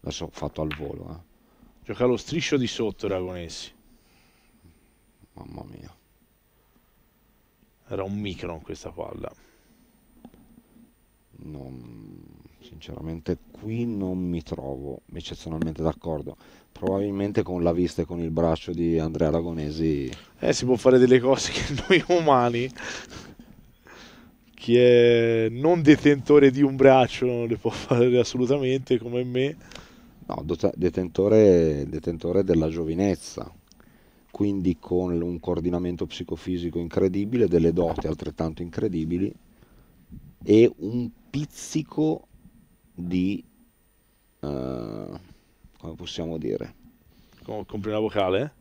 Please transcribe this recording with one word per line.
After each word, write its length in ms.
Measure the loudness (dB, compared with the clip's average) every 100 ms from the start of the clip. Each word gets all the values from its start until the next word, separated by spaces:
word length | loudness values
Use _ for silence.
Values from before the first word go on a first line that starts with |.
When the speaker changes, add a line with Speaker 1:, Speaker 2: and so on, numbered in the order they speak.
Speaker 1:
Adesso 240 | -10 -10 -12
ho 40 |
fatto 300 | -10 -10 -6
al 120 | -8 -6
volo, 320 | -10 -12 -14
eh. 200 | -16 _ _ _ _ _ _ -16
Speaker 2:
Gioca 200 | -2 0
lo 100 | 0
striscio 380 | -2 -6 -2 -2
di 100 | -2
sotto 400 | -4 -6 -4 -6
Ragonesi. 640 | -4 -6 -10 -12 -14 -18 _ _ _ _ _ _ _ _ _ _ _ _ _ _ _ _
Speaker 1:
Mamma 300 | -20 -18 -16 -16
mia. 240 | -18 -20 -20 _ _ _ _ _ _ _ _ _ _ _ _ _ _ _ _ _ _ _
Speaker 2:
Era 160 | -8
un 140 | -6 -6
micron 440 | -6 -8 -10 -12
questa 300 | -12 -14 -14
palla. 380 | -12 -12 -10 -14 -14 _ _ _ _ _ _ _ _ -20 _ _ -20 _ _ _ _ _ _ _ -20 -18
Speaker 1:
Non... 800 | -16 -16 -18 -18 -20 -20 -20 -20 -20 -20 _
sinceramente 760 | -20 -20 -16 -12 -10 -10 -6 -6 -8
qui 340 | -14 -8 -4 -4
non 320 | -4 -4 -4
mi 240 | -4 -4
trovo 600 | -6 -10 -8 -10 -10 -14 _
eccezionalmente 720 | -14 -12 -14 -10 -6 -6 -2
d'accordo. 540 | -4 -4 -8 -8 -8 -16 -20 -20 _
Probabilmente 720 | -8 -4 -2 -2 -4 -2 -2
con 180 | -4 0
la 120 | 0
vista 280 | 2 0 -2
e 40 | -6
con 140 | -6
il 100 | -4
braccio 400 | 0 0 0 -4
di 260 | -4 0 0
Andrea 320 | -2 0 0
Ragonesi 800 | 0 -2 -6 -6 -2 -2 -2 -4 -12 -20 _
Speaker 2:
Eh, 140 | -2
si 100 | -2 0
può 100 | 2
fare 220 | 6 6
delle 220 | 8 6
cose 320 | 4 0 0
che 120 | -6 -6 -6
<laughs> 80 | 2
noi 140 | 2 4 2
umani 520 | 4 4 4 0 -6 -8 -12 -12 -14 -18 -20 -20 -20 -20 -20 _ -20 -20 -20 -20 -20 _ _ -12
chi 140 | 2 6
è 720 | 8 8 8 6 4 2 0
non 300 | 0 2 4
detentore 680 | 6 8 6 2 6 8 8
di 120 | 6
un 160 | 2 6
braccio 480 | 8 8 4 0 -2
non 220 | -2 -2
le 100 | -2
può 100 | -4
<laughs> 20 |
fare 480 | -6 0 4 6 4
assolutamente, 800 | 2 0 0 0 0 -2 0 -2
come 240 | 0 -6 -4
me. 320 | -2 -2 -4 -18 -20 -20 -20 -20 -20 -10
Speaker 1:
No, 160 | -8
dota-, 300 | -6 -2 -2
detentore, 1120 | 0 -2 -2 -4 0 4 8 8 8 4 0 -4
detentore 560 | -6 -6 -6 -2 0 2
della 240 | 2 2
giovinezza, 840 | -2 -4 -2 0 -2 -6 -14 -14 -18 _ _ -20 _ _ _ _
quindi 460 | -4 -2 0 0 -2
con 420 | -2 -2 0 -2
un 160 | -2 -6
coordinamento 640 | -4 -2 -2 -2 -4 -4 -8
psicofisico 760 | -8 -10 -8 -6 -4 -4 -6
incredibile, 720 | -4 0 0 0 -2 0 4
delle 240 | 4 2
doti 340 | 2 -2 -2 -6
altrettanto 540 | -6 -8 -6 -6 -6
incredibili 720 | -10 -6 -4 -2 -4 -2 -4 -6 _ _ _ _ _ _ _ -20 -20 _
e 300 | 4 6 6 4
un 320 | -6 -4 -6 -10 _
pizzico 1000 | -8 -8 -12 -6 -6 -4 -2 -2 -2 -10 _ -20 _ _ _ _ -12
di, 480 | -4 0 0 -2 -10 _ _ _ _ _ _ _ _ _
eh, 80 | -8 -6 -6 -8 -10 -12 -12 -16 -18 -20 _ _ -20 _
come 180 | -16 -14
possiamo 400 | -12 -8 -8 -6
dire? 360 | -4 -6 -6 -16 -20 _ _ _ _ _
Speaker 2:
Com-, 220 | -12 -12 -10
compri 240 | -8 -4
una 100 | -2
vocale? 540 | -2 0 2 0 -2 _